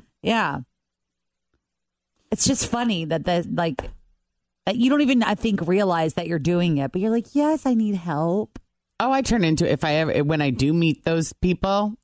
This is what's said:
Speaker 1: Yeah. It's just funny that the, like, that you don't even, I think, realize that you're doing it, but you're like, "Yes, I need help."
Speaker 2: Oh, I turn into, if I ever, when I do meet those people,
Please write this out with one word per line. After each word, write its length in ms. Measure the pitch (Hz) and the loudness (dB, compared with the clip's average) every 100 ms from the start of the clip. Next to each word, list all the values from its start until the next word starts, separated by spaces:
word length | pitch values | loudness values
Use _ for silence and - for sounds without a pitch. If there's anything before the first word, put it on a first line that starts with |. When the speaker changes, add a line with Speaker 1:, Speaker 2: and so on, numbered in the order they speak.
| - _ | -16 _
Speaker 1:
Yeah. 380 | - 226 170 143 - _ _ _ _ _ _ _ _ _ _ _ _ _ _ _ - | -2 0 0 -4 -10 _ _ _ _ _ _ _ _ _ _ _ _ _ _ _ -10
It's 140 | - - | -4 -2
just 260 | 277 - | 0 -2
funny 320 | 240 240 180 | -2 0 -2
that 220 | 160 160 160 | -2 -2 0
the, 200 | 175 170 | -2 -2
like, 360 | 165 170 135 - - _ _ _ _ _ _ - | -2 -2 -4 -8 -10 _ _ _ _ _ _ -6
that 80 | 226 | 0
you 160 | 254 | 2
don't 100 | 294 | 2
even, 220 | 277 254 | 2 2
I 100 | 202 | 2
think, 320 | 208 226 196 165 | 0 0 -2 0
realize 460 | 190 196 170 160 | 0 2 0 0
that 140 | 165 170 | -2 -4
you're 100 | 165 | -2
doing 400 | 139 175 175 147 | 0 0 2 0
it, 140 | 139 | 0
but 100 | 185 | -2
you're 80 | 214 | 0
like, 240 | 233 226 | -2 -2
"Yes, 320 | 285 294 311 269 | 0 0 0 0
I 80 | |
need 220 | 233 214 196 | 0 0 -2
help." 640 | 170 147 165 190 214 - - _ _ - | -4 -2 0 -2 -4 -10 -20 _ _ -4
Speaker 2:
Oh, 120 | 240 | 0
I 120 | 269 | 0
turn 200 | 262 233 | 2 2
into, 240 | 165 160 170 | 2 2 2
if 120 | 143 | 0
I 100 | 160 151 | 0 0
ever, 280 | 156 - | 2 0
when 180 | 147 156 | 0 0
I 100 | 143 | 0
do 220 | 120 139 | 0 0
meet 300 | 170 165 143 - | 2 2 0 -2
those 280 | 165 156 | -2 -2
people, 640 | - 180 170 196 202 208 220 | -2 0 0 2 2 0 -4